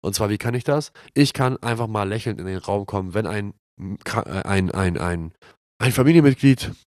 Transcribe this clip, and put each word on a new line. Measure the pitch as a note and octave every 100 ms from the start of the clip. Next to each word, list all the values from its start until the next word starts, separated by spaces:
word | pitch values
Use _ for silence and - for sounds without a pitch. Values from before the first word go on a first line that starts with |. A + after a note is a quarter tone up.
Und | -
zwar, | G2+ G#2
wie | G#2
kann | A#2+
ich | A#2+
das? | C3+ D3 D3 - -
Ich | - C#3+
kann | - B2+ C3
einfach | A#2 A2+ A#2
mal | G#2+ G2
lächelnd | A2 A2+ G#2
in | F#2
den | F#2
Raum | - G2+ G2
kommen, | G2+ F#2
wenn | F#2+ G#2+
ein, | G#2 G2+ - _ _ F#2+ G2
äh, | - A2
ein, | - F#2+ - G2 F#2
ein, | - F#2+ F2
ein, | F2 E2+ D#2+ _ - _ _ _
ein | B2
Familienmitglied | B2 C3 E3 C#3+ C3 C#3 B2+ - - _